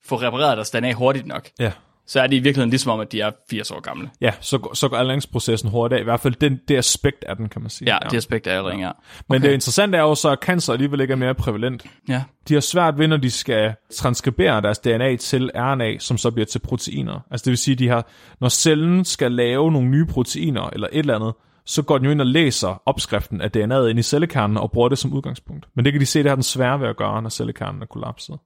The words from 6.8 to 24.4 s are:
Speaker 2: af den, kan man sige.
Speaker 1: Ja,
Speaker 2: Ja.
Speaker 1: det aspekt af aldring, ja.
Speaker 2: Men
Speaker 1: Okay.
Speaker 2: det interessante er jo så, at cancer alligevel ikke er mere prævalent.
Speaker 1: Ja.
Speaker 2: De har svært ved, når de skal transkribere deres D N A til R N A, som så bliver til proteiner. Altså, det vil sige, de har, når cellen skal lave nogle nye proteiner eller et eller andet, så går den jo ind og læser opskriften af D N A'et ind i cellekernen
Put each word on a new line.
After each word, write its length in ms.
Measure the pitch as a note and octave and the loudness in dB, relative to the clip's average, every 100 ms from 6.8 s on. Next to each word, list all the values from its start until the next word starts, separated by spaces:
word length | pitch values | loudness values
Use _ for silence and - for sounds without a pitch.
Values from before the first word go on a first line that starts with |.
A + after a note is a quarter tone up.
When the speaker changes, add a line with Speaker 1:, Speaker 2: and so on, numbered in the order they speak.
| A#2+ - C#3+ - | 2 0 -2 -2
Speaker 2:
af 120 | - G2 | -10 -8
den, 140 | A2 | -8
kan 120 | - | -8
man 80 | A2+ | -12
sige. 220 | - A#2+ | -6 0
Speaker 1:
Ja, 40 | G#2 | 0
Speaker 2:
Ja. 60 | - | 0
Speaker 1:
det 80 | A#2+ | -4
aspekt 300 | A2 A2+ F#2 | -2 -4 -2
af 100 | F#2 | -2
aldring, 240 | F#2+ F#2+ | -2 -4
ja. 100 | F#2 - _ - - | -6 -10 _ -20 0
Speaker 2:
Men 60 | C3 | 2
Speaker 1:
Okay. 120 | C#3+ | 4
Speaker 2:
det 60 | |
interessante 440 | C#3 B2+ B2 G#3 F#3 | 4 2 2 2 4
er 40 | |
jo 140 | D3+ D3+ | 4 4
så, 140 | D#3+ | 2
at 100 | C#3 | 0
cancer 340 | - F3+ D#3+ | 0 0 0
alligevel 280 | A#2+ C#3+ C#3 | 0 0 0
ikke 100 | C3+ | 0
er 40 | C3 | 0
mere 180 | B2+ C3 | 0 0
prævalent. 500 | - G#2 B2 B2+ - _ - | -2 -2 -4 -6 -14 _ -6
Speaker 1:
Ja. 140 | B2+ C3+ _ - | -4 -4 _ 0
Speaker 2:
De 60 | |
har 80 | D3 | 2
svært 360 | - F3+ E3+ C#3+ | 2 2 2 4
ved, 100 | D#3 | 2
når 100 | D#3 | 2
de 140 | B2+ | 0
skal 420 | - - A2+ G#2+ A2 _ - | -4 -2 2 2 -2 _ -4
transkribere 680 | C3 A#2+ - A#2+ F#3 A#2 | -2 0 -2 2 2 2
deres 180 | G#2 G#2+ | 0 0
D 60 | B2+ | 0
N 160 | A2+ | 2
A 140 | C3 B2 | 2 0
til 360 | - C3 B2+ - | -2 -2 0 -2
R 200 | B2 C3+ | -2 0
N 60 | |
A, 160 | A2+ A2 | -2 -4
som 180 | - A#2+ | -4 -2
så 140 | A#2+ | 0
bliver 140 | A#2 G#2+ | -2 -2
til 140 | B2 | -4
proteiner. 600 | - B2 - C#3+ A#2+ G2 - | -4 -6 -6 -6 -6 -8 -10
Altså, 140 | B2 - | -6 -2
det 60 | |
vil 60 | B2 | 0
sige, 180 | - B2+ | 0 2
de 120 | B2 | 2
har, 200 | A#2+ A2+ - - - | 2 -2 -14 -20 -2
når 80 | B2+ | 0
cellen 560 | - E3 D3+ E3 F3+ F3+ | 2 4 4 4 2 2
skal 260 | - B2+ | 0 0
lave 400 | B2 A#2+ B2+ D#3+ | 2 2 2 2
nogle 180 | D3+ B2+ | 4 4
nye 160 | C#3 D#3+ | 4 2
proteiner 640 | - B2 - D#3+ C3 - | 0 -2 -2 -2 -2 -4
eller 180 | - G#2 | -6 -4
et 80 | D3+ | -2
eller 160 | D3 A2 | 0 0
andet, 180 | A2 A2 _ _ - | -2 -6 _ _ -6
så 120 | - | -4
går 140 | C#3+ C#3+ | 2 2
den 80 | C3 | 4
jo 60 | |
ind 100 | D3 | 2
og 60 | C3 | 4
læser 540 | C#3+ D#3 - F#2 F#2+ - | 4 4 2 -2 -2 -2
opskriften 560 | - - G#2 - G2+ | -2 -2 -4 -4 -4
af 100 | G#2+ | -2
D 40 | A2 | 0
N 160 | G#2 | 2
A'et 140 | C3 A#2+ | 2 2
ind 120 | A2+ | 2
i 20 | |
cellekernen 540 | A#2 D3 E3+ C#3+ | 2 2 0 0